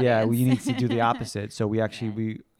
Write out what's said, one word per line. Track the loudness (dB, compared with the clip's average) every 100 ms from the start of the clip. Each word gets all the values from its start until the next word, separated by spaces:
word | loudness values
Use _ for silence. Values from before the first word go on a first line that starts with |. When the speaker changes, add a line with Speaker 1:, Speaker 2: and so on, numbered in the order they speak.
Speaker 1:
yeah, | 2 4 2
we | 2
Speaker 2:
audience. | 4 2 0
Speaker 1:
need | -2
to |
do | 0
Speaker 2:
<laughs> |
Speaker 1:
the | 2
opposite. | 2 0 -4 -8 -8
So | -4 -2
we | 0
actually, | -2 -4 -6
Speaker 2:
Yeah. | -4
Speaker 1:
we, | -6 -6 -14